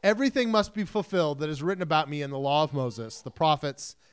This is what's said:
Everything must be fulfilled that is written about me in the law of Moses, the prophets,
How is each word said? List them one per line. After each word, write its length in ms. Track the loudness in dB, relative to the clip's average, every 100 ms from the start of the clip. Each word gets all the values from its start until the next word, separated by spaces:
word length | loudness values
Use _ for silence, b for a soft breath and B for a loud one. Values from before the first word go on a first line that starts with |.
Everything 480 | 2 4 2 2 2
must 240 | 2 0 -2
be 100 | -4
fulfilled 540 | -4 -2 0 0 0
that 100 | -4
is 140 | -4
written 180 | -4 -2
about 260 | 0 0 0
me 140 | -4
in 80 | -6
the 80 | -4
law 260 | 0 2
of 80 | 2
Moses, 480 | 0 -4 -4 -12 -12
the 120 | -16
prophets, 640 | 0 4 4 0 -8 -12 -14 b